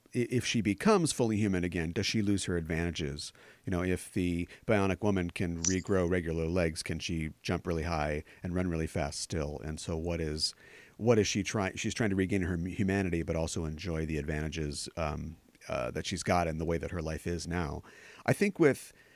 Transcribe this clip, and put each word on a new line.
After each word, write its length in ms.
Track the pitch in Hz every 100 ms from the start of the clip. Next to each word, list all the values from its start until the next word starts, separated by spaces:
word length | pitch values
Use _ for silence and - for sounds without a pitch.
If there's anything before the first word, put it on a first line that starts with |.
| _
i-, 120 | 123 120
if 160 | 127 -
she 140 | 120
becomes 520 | 101 98 214 208 160
fully 240 | - 117 107
human 280 | 107 92
again, 280 | 87 90 82
does 140 | 87 98
she 160 | 113
lose 220 | 101 98
her 120 | - 87
advantages? 760 | 80 82 85 78 73 71 - - - -
You 60 | -
know, 120 | 87
if 300 | 92 90 -
the 360 | 104 90 85 87 - -
bionic 360 | 107 98 90
woman 280 | 107 95 87
can 320 | - 90 85
regrow 460 | 82 92 - 95 87
regular 380 | 92 82 82 80
legs, 360 | 90 85 82
can 160 | - 80
she 320 | - 82 80 -
jump 240 | - 87 92
really 180 | 82
high 380 | 80 82 76 76 - -
and 120 | 95
run 140 | 87 90
really 180 | 82 80
fast 340 | - 73 -
still? 400 | - 82 73 73
And 160 | 76 78
so 160 | - 82
what 240 | 85 85
is, 340 | 78 78 - - - - - -
what 220 | 110 110
is 80 | 98
she 160 | 107
trying? 340 | 92 113 95 -
She's 180 | 110
trying 160 | - 110
to 60 | 95
regain 260 | 92 98
her 120 | 87
m-, 120 | 90 85
humanity, 560 | - 95 98 95 85
but 140 | 80 82
also 280 | 80 -
enjoy 400 | 80 78 90 80
the 140 | 80 76
advantages, 720 | 73 76 78 80 73 69 - -
um, 400 | 78 76 78 82 _ _ -
uh, 220 | 69 60
that 140 | 78 -
she's 160 | 90
got 240 | - 90 82
in 120 | 78
the 60 |
way 120 | 82 85
that 140 | 80
her 100 | 87
life 260 | 78 80 85
is 220 | 85 82
now. 340 | 87 76 76 - - - - -
I 60 |
think 260 | - 202 -
with, 340 | 151 120 - - -